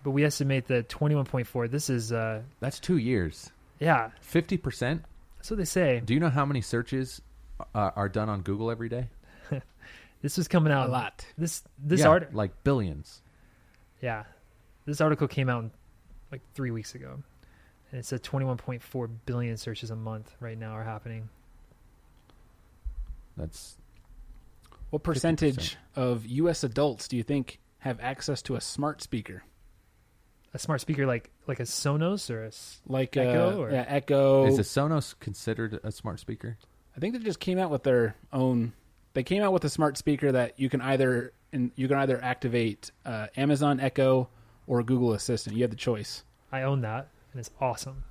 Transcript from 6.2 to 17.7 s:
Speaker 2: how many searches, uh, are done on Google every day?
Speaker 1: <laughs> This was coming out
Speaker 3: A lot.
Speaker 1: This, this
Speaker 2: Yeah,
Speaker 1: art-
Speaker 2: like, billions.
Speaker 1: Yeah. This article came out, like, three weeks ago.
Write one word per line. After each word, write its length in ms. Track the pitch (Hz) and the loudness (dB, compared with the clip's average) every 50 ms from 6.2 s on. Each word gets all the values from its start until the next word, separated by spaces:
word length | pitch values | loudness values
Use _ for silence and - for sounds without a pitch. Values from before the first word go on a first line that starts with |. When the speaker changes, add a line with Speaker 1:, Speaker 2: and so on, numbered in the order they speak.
| 170 165 | 4 4
Speaker 2:
how 160 | 127 143 143 | 2 2 2
many 160 | 139 143 131 | 2 0 -2
searches, 600 | 104 - - 117 117 - - 131 131 127 - - - - - - - - - - - - - | -2 0 -2 -2 -2 -2 -4 -4 -4 -4 -8 -16 -20 -20 -20 -20 -20 -16 -14 -14 -14 -6 -2
uh, 180 | 107 104 95 - | 0 0 0 0
are 140 | - 101 98 | 0 -2 0
done 200 | 92 107 107 107 | 0 0 0 0
on 120 | 104 98 | -2 -2
Google 280 | 87 92 98 101 113 113 | -2 -2 -2 -2 -2 -4
every 180 | 117 113 117 117 | -4 -4 -4 -6
day? 180 | 117 120 123 117 - - - - - - - - | -4 -4 -6 -6 -10 -16 -20 -20 -20 -20 -8 -6
Speaker 1:
<laughs> 100 | 147 135 - - _ - - - - - - - _ _ | -6 -6 -6 -12 _ -20 -20 -20 -20 -20 -20 -20 _ _
This 160 | - 143 - - | -6 -4 -2 -2
was 100 | 170 - | -2 4
coming 260 | - 180 156 156 143 | 4 6 6 6 4
out 160 | 139 127 120 | 4 4 2
Speaker 3:
A 20 | |
lot. 320 | 127 127 113 101 - - - - - - | 0 0 -2 -4 -8 -12 -20 -18 -8 -4
Speaker 1:
This, 240 | 165 165 - - - - - - | -4 -4 -4 -8 -12 -16 -18 -8
this 220 | 139 147 170 143 | 0 2 4 6
Speaker 2:
Yeah, 80 | 151 156 | 8 8
Speaker 1:
art- 260 | 156 180 170 - - | 8 6 4 -2 -2
Speaker 2:
like, 300 | 107 104 95 - - - | -2 -2 -2 -4 -2 0
billions. 580 | 139 139 127 104 90 76 73 - - - - _ - _ _ - - _ _ _ _ _ - - _ _ _ | 2 2 2 0 -2 -4 -6 -10 -14 -18 -20 _ -20 _ _ -20 -20 _ _ _ _ _ -20 -20 _ _ _
Speaker 1:
Yeah. 220 | - 123 113 107 104 - - _ _ _ _ _ _ _ - _ _ | -6 -6 -6 -6 -8 -14 -20 _ _ _ _ _ _ _ -20 _ _
This 140 | - 147 143 | -8 0 2
article 280 | 160 156 151 - 151 135 | 4 4 4 2 2 0
came 220 | - - 131 127 | 0 0 0 0
out, 200 | 123 120 113 110 - - - - _ _ _ - - - - - | 0 -2 -2 -6 -10 -14 -20 -20 _ _ _ -20 -20 -20 -18 -16
like, 100 | 139 127 - - - | -18 -18 -18 -18 -10
three 160 | - 135 123 | -6 -4 -4
weeks 240 | 117 113 107 - - | -4 -6 -8 -10 -14
ago. 260 | 127 131 131 131 135 139 _ - - - - - - - - | -14 -14 -14 -14 -14 -16 _ -20 -20 -20 -20 -20 -20 -20 -20